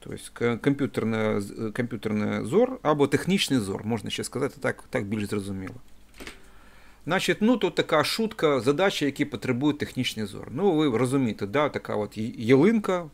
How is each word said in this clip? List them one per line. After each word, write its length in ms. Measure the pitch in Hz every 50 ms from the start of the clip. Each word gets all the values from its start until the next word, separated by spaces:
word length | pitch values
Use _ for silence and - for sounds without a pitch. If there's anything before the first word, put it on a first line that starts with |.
тобто 180 | - - 107 104 - - -
к-, 240 | - 117 120 117
комп'ютерне 840 | 107 - 143 139 139 139 113 - - 110 110 113 110 110 107 107 104
з-, 100 | 101 101
е, 200 | - - 110 110
комп'ютерне 720 | 104 - 120 117 - 104 - 220 107 - - 104 104 104 107
зор 340 | 107 135 202 247 254 262 - -
або 240 | 143 156 147 139
технічний 540 | 135 - 131 - 170 190 190 - - 139 127
зор, 260 | 104 95 98 101 101
можна 240 | 107 117 110 - 107
ще 140 | - - 107
сказати, 300 | - - 123 139 127 - -
так, 240 | - 127 117 - - -
так 140 | - 131 107
більш 240 | 101 113 110 104 98
зрозуміло. 460 | 110 104 95 98 98 95 95 90 - - - - - - - - - - - - - - - - - - - - - - - - - - -
Значить, 300 | 143 170 190 - - 170 -
ну, 160 | 208 220 254
тут 180 | 226 - 185 -
така 300 | - 156 - 170 151 139
шутка, 560 | - - - 226 208 - - - 156 143 131
задача, 440 | 104 131 147 147 190 196 190 - 147
які 200 | 139 135 - 147
потребують 540 | - - 107 - 120 123 120 143 151 143 147
технічний 480 | - - - 131 123 - - 110 107
зор. 220 | 95 - 104 - -
Ну, 220 | 101 139 190 202 165
ви 260 | 151 156 147 117 147
розумієте, 480 | 131 123 135 139 131 113 101 - 104
да, 220 | 98 104 143 151 135
така 280 | - 104 - - 110
от 220 | 104 104 98 - 104
й-, 160 | 110 120 - 151
ялинка, 680 | 117 110 135 131 151 208 233 220 208 - 185 180 170 151